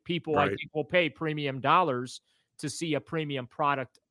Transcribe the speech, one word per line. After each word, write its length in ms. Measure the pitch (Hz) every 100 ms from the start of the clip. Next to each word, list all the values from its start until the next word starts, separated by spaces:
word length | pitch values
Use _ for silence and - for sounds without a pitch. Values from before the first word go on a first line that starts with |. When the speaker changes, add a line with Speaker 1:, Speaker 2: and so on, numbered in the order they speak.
Speaker 1:
People, 320 | - 175 160 147
I 80 | 147
Speaker 2:
Right. 20 |
Speaker 1:
think, 260 | 101 147
will 100 | 151
pay 240 | 147 180 160
premium 520 | - 160 151 143 131
dollars 600 | 135 165 170 123 123 - _ _ _ -
to 100 | 147
see 260 | - 170
a 60 | 143
premium 460 | - 165 151 139 123
product, 540 | - 147 139 127 _ _